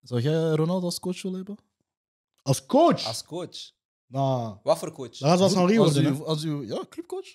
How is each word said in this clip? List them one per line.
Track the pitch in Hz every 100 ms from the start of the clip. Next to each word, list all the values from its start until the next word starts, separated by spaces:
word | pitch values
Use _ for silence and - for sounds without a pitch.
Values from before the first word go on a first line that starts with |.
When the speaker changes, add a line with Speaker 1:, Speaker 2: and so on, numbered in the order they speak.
Speaker 1:
Zou | - 120
jij | 131 160 160
Ronaldo | 156 160 185 175
als | 170
coach | 180 180
willen | 190 185
hebben? | 190 208 _ _ _ _ _ _ _ _
Speaker 2:
Als | - 139 -
coach? | 262 330 170 -
Speaker 3:
Als | 117
coach? | - 160 170 - - _ _ _ _
Speaker 2:
Nou. | 127 135 131 113 101
Speaker 3:
Wat | 139 165
voor | -
coach? | - 123 -
Speaker 2:
Hij | 139
gaat | 180
zoals | 190
Henry | 190 180 226
Speaker 1:
Als | 180
Speaker 2:
worden, | 147 151
Speaker 1:
uw, | 131
Speaker 2:
hè? |
Speaker 1:
als | 131 156
uw, | 160 147
ja, | 110 180 -
clubcoach. | - 339 370 381